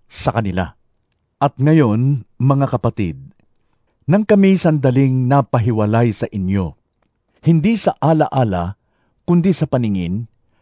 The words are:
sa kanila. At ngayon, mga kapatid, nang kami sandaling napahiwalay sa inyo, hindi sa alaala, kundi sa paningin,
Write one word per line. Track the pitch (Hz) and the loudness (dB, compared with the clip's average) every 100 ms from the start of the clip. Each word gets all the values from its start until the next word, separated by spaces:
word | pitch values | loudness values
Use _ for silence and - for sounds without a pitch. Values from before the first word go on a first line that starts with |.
| _ | _
sa | - - | -10 -6
kanila. | 113 101 90 85 - _ _ _ _ _ - | -4 -4 -4 -6 -10 _ _ _ _ _ -4
At | 139 - | -4 0
ngayon, | 143 160 127 107 131 143 - - | 2 4 2 2 0 -2 -6 -4
mga | 127 139 135 | 0 0 0
kapatid, | 127 117 - 90 69 67 _ _ _ _ _ _ _ - | -2 -4 -4 -6 -6 -16 _ _ _ _ _ _ _ -2
nang | 190 | 0
kami | 214 208 196 190 | 2 4 4 2
sandaling | 170 151 135 127 139 131 123 | 2 0 0 2 2 0 0
napahiwalay | 139 123 123 113 110 104 113 120 104 | 0 0 -2 0 0 0 2 0 -2
sa | 117 | -6
inyo, | 104 92 98 87 - _ _ _ _ _ _ | -6 -2 -2 -4 -8 _ _ _ _ _ _
hindi | 156 165 170 226 | 0 2 2 0
sa | - - | -2 -2
alaala, | 147 160 143 135 117 90 87 - _ _ _ _ - | 0 0 0 0 0 -2 -4 -8 _ _ _ _ -2
kundi | 175 175 | 0 2
sa | 170 151 | 0 -2
paningin, | 131 113 98 85 98 117 _ _ _ | -2 -2 -2 -4 -6 -10 _ _ _